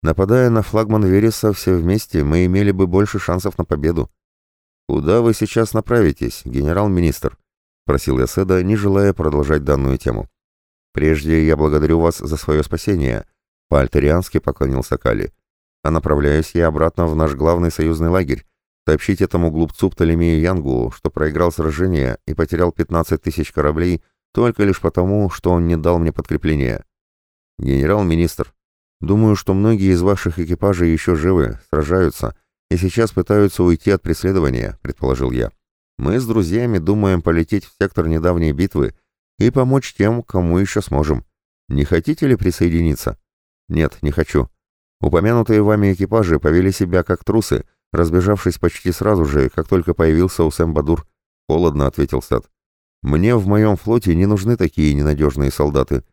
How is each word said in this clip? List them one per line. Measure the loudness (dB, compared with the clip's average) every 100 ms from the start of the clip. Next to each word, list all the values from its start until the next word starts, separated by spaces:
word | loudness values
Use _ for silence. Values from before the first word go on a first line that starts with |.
Нападая | 0 0 2 4 4
на | 2
флагман | 0 -2 0 0 2
Вереса | 2 2 0 -2
все | -2 0 0
вместе, | 0 -2 -2 -2
мы | 0 2 2
имели | 2 0
бы | 0 0
больше | 0 -2 -6
шансов | -4 -4 -4 -6
на | -4
победу». | -2 -2 -2 -6 _ _ _ _ _ _ _ _
«Куда | -2 2 2
вы | 2
сейчас | 0 -2 -2 -2
направитесь, | -2 -2 2 2 0 -6 -8 -8
генерал-министр?» | -4 -2 -2 0 0 0 -2 -6 -8 _ _ _ _
спросил | -2 -2 0 -2
я | 0
Седа, | -2 0 0
не | 0 0
желая | 0 2 0
продолжать | 0 -2 0 0 0
данную | 0 0 0 -2
тему. | -2 -4 -8 _ _ _ _ _ _
«Прежде | -2 0 0 2 2 2
я | 2
благодарю | 2 2 2 2
вас | 2 -2
за | -6 -6
своё | -2 -2
спасение», | -2 -6 -4 -2 -2 -4 -10 _ _ _ _
по-альтериански | 0 2 0 2 0 0 -4
поклонился | -4 -4 -2 -2 -4 -4
Кали. | -2 -2 -4 _ _ _ _ _
«А | -2
направляюсь | -2 0 0 2 0 0
я | 0 0
обратно | 2 -2 0 -2
в | 0
наш | -2 0
главный | 0 2 0
союзный | 0 -2 0 0
лагерь, | 0 -2 -6 _ _ _ _ -2
сообщить | 0 0 -2
этому | 0 0 0
глупцу | 0 -4 0 -2
Птолемею | 0 0 2 2 2
Янгу, | 0 -2 -2 -2 -4 -6
что | -8
проиграл | -2 -2 0 0
сражение | 0 -4 -2 -2 0 -2 -4 -8
и |
потерял | -4 -2 0 0
пятнадцать | 0 -2 -2 -2 -2
тысяч | -4 -6 -6
кораблей | -2 -2 0 -2 -2 _ _ _
только | -2 0 0
лишь | 0 0
потому, | -2 0 0 0 -2
что | -2 0
он | 2 2
не | 0
дал | 0 0
мне | 0
подкрепления». | -4 -6 -4 -2 0 -2 -4 -10 _ _ _ _ _ _ -8
«Генерал-министр», | -2 0 2 2 2 2 0 -2 -10 _ _ _ _ _
«Думаю, | 0 2 4 2
что | 0
многие | 0 2 2 2
из | 2
ваших | 2 0 -2 -4
экипажей | -4 -2 0 2 0
ещё | 0 0 0
живы, | 2 2 0 -4 _
сражаются, | -4 0 0 0 -2 -8 -10 _ _ _
и | -2
сейчас | -2 0 0
пытаются | 0 0 2 2 2
уйти | 2 2 2
от | 0
преследования», | 0 -4 -2 0 0 -2 -6 -10
предположил | -12 -6 -2 -2 -2
я. | -2 -4 _ _ _ _ -6
«Мы | -2 -2
с | 0
друзьями | -2 0 -2 -2 -2
думаем | 0 0 2 0
полететь | 0 0 0 -2 -6
в | _
сектор | -2 0 0
недавней | 0 0 0 0
битвы | 0 -2 0 -4 -4 _ _ _ _
и | 0
помочь | 2 2 0 -2
тем, | -2 0 0
кому | -2 -2 0 0
ещё | 0 -2
сможем. | -2 -2 0 -2 -4 _ _ _ _
Не | -2 0
хотите | 0 0 -2 0
ли | 0
присоединиться?» | 0 0 0 2 0 -2 -4 -8 _ _ _ _ _
«Нет, | -2 -2 -2
не | -6
хочу. | -2 -2 0 -2 _ _ _ _ _
Упомянутые | 0 2 2 2 2 2
вами | 4 2 2
экипажи | 0 0 0 2 2
повели | 2 2 2
себя | 0 0 0
как | 0 -4
трусы, | 0 -2 0 -4 -6 _ _
разбежавшись | -2 2 2 2 0 0 0
почти | -2 -2 -6
сразу | -2 0 2 2
же, | 2 0
как | -2 0
только | 0 0
появился | 0 2 4 2 0
Усэм | -2 0 -2
Бадур», | -2 0 -2 -2 _ _ _ _
холодно | 0 2 2 -2
ответил | 0 -2 -2
Сет. | -4 -4 -6 _ _ _ _ _
«Мне | -2 2 2 2
в | 2
моём | 2 2 0
флоте | 0 0 2 2
не | 2
нужны | 0 -2 -2
такие | -2 0 0
ненадёжные | 2 0 0 0 0 -4
солдаты. | 0 -2 0 -2 -4 -6